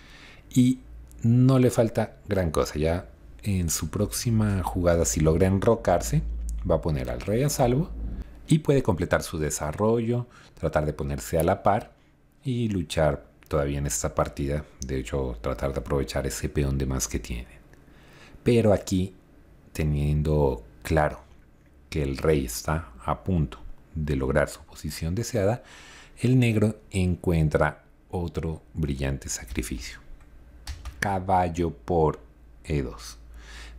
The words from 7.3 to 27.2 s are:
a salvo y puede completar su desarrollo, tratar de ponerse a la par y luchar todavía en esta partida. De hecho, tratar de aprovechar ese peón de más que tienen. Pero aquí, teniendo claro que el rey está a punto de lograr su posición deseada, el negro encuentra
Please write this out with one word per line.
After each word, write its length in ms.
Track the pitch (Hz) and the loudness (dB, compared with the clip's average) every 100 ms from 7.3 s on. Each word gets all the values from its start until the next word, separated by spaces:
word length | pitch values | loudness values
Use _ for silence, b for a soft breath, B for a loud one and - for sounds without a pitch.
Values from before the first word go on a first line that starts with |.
| 110 | 0
a 60 | 143 | 0
salvo 420 | - 120 127 180 - - B B B - | 2 2 2 -2 -6 -8 B B B 2
y 140 | 160 | 2
puede 240 | 156 139 | 4 2
completar 400 | - 87 85 80 | 2 0 2 0
su 140 | - 85 | 0 -4
desarrollo, 920 | 73 - 76 78 107 117 113 120 120 B B - | -4 -2 -6 0 2 2 0 -2 -4 B B -6
tratar 300 | 80 76 76 | -2 0 0
de 60 | |
ponerse 480 | 73 71 69 - 82 | -2 -4 -4 -2 0
a 40 | |
la 200 | 80 95 | 2 2
par 300 | - 104 - - b _ _ _ | 2 0 -2 -16 b _ _ _
y 240 | 135 120 113 | -6 -2 0
luchar 580 | 95 76 - 76 71 - _ - | -2 -2 2 2 2 -6 _ -4
todavía 300 | 76 71 71 | -2 0 -2
en 100 | 71 | -2
esta 260 | - 76 | -2 -2
partida. 520 | - 69 - 69 73 76 - 65 | -2 -2 -2 -4 -4 -6 -10 -6
De 140 | 67 | -6
hecho, 380 | 64 71 64 60 | -4 -4 -4 -6
tratar 320 | 65 65 71 | -6 -4 -4
de 80 | 69 | -6
aprovechar 480 | - 71 67 71 67 | -4 -4 -2 -4 -4
ese 220 | - 71 | -6 -6
peón 280 | - 69 67 | -2 -2 0
de 80 | 67 | -2
más 220 | 65 - | -2 -4
que 120 | - | -6
tienen. 380 | - 60 - - - - B B B B B B | -6 -10 -10 -18 -20 -20 B B B B B B
Pero 300 | - 117 107 | 2 4 6
aquí, 400 | 92 - 92 95 - - - - - - | 4 2 0 0 -6 -20 -20 -20 -20 -16
teniendo 920 | - 76 73 73 76 73 76 71 - - - | -4 -2 0 2 2 2 2 2 0 -8 -16
claro 400 | - 78 76 - - - - _ - - - | 0 2 2 -2 -14 -20 -20 _ -20 -20 -8
que 120 | 80 | -4
el 160 | 69 67 | -2 -2
rey 280 | 80 73 64 | 2 2 0
está 460 | - - 78 - - - | -6 -4 -4 -6 -10 -6
a 180 | 76 | -4
punto 360 | - 90 71 - - - - 80 71 | 0 0 0 -4 -14 -16 -12 -6 -2
de 100 | 69 | -2
lograr 340 | 65 73 69 | 0 0 0
su 120 | - | -4
posición 540 | - - 78 76 82 95 | -18 -14 -12 -6 -4 -4
deseada, 480 | 117 113 98 123 B B B B B - | -4 0 0 0 B B B B B -4
el 200 | 120 127 | 2 4
negro 400 | 120 107 107 - - | 4 4 2 0 -6
encuentra 920 | 98 90 85 | 0 0 2